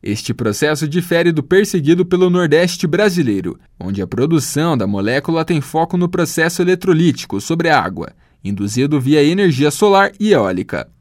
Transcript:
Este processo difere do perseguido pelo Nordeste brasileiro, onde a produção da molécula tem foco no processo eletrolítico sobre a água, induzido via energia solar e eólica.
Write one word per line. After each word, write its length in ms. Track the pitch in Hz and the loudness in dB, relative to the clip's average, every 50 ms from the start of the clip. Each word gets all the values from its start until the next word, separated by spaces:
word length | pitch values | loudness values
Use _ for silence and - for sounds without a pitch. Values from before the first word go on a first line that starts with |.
Este 320 | - 98 104 107 - - 113 | -6 -6 -8 -6 -6 -8 -6
processo 520 | - 120 113 104 - 151 151 151 147 160 | -4 -2 -4 -2 0 0 -2 0 -2 -4
difere 460 | 147 147 180 170 - 175 170 165 170 | -2 -2 -4 -2 0 0 2 2 2
do 100 | 165 156 | 0 0
perseguido 640 | 139 - 180 190 208 202 - 185 139 143 170 175 180 | 0 2 2 2 2 2 -2 -2 2 2 2 2 2
pelo 240 | 175 180 180 185 180 | 0 2 2 2 2
Nordeste 580 | 175 180 175 160 147 160 180 175 175 - - | 2 2 2 2 4 2 2 0 -2 -4 -4
brasileiro, 720 | 165 151 180 208 208 175 180 151 120 101 98 87 90 - - _ _ _ _ | -2 0 2 0 2 2 0 0 0 -2 -2 -4 -6 -10 -10 _ _ _ _
onde 220 | 90 95 98 98 | -8 -8 -6 -6
a 40 | 95 | -6
produção 720 | 87 - 104 127 151 165 156 123 - - 143 156 170 156 | -6 -2 -2 0 2 0 0 0 -2 -4 -2 -2 0 0
da 100 | 123 98 | 0 -2
molécula 580 | 98 101 98 95 107 123 143 143 - 165 165 160 | -2 -2 -2 -2 -2 -2 -2 -2 -2 -2 -2 -2
tem 160 | - 180 151 | -2 -2 -4
foco 360 | 139 - - 160 165 - - | -4 -4 -2 -2 -2 0 0
no 120 | 180 180 175 | -2 -2 -2
processo 520 | 180 - 170 160 - - 160 170 165 - | 0 -2 -4 -2 -2 -2 -2 -2 0 0
eletrolítico 800 | 180 180 185 180 - 196 170 156 170 170 131 - - - - 98 | 0 0 0 0 2 0 2 4 4 2 0 -2 -6 -8 -8 -8
sobre 300 | - - 165 170 165 170 | -4 -4 -4 -2 2 2
a 100 | 151 135 | 2 2
água, 300 | 90 92 92 82 80 - _ _ _ _ _ _ _ | 2 -2 -6 -8 -12 -12 _ _ _ _ _ _ _
induzido 560 | 95 101 98 101 104 107 123 135 143 151 143 | -8 -6 -4 -4 -4 -2 0 0 0 0 0
via 220 | 123 131 151 151 | 2 2 4 4
energia 480 | 143 147 170 196 202 180 147 123 147 147 | 4 4 4 2 2 2 2 2 0 0
solar 400 | 143 - 208 208 196 190 196 196 - - | 2 2 2 4 4 4 4 2 0 -4
e 140 | 208 214 | 0 2
eólica. 560 | 196 143 104 95 92 90 101 - - 78 - - _ _ | 2 2 2 0 -2 -2 -4 -4 -6 -8 -8 -10 _ _